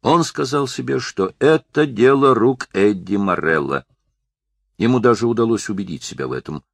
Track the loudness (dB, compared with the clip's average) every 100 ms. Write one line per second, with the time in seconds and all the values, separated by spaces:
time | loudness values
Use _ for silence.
0 | 2 2 0 -4 -4 -2 -4 -6 -6 -6
1 | -6 -4 -4 0 2 2 _ -2 -2 4
2 | 4 6 4 4 2 0 -6 0 2 0
3 | -4 -2 0 -2 0 -2 -2 -6 -8 _
4 | _ _ _ _ _ _ _ _ 0 2
5 | 2 2 0 0 0 -2 -4 -8 -8 -10
6 | -14 -10 -8 -8 -10 -14 _